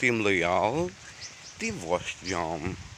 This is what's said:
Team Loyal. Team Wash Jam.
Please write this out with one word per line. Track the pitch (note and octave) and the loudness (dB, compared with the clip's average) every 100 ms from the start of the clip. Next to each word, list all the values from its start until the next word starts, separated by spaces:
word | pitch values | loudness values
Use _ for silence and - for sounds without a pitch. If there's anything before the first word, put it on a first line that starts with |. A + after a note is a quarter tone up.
Team | B2+ A#2 G2+ | 2 4 4
Loyal. | F#2+ E2+ F2+ G2+ D3 F3+ - - - - - - - | 4 4 4 4 2 -2 -6 -16 -16 -16 -16 -18 -8
Team | A3+ F#3+ E2 | -6 -6 0
Wash | F2 - - F2+ | 0 0 -8 -4
Jam. | F2+ E2 E2 E2+ F2+ - | -2 -2 -2 -4 -6 -10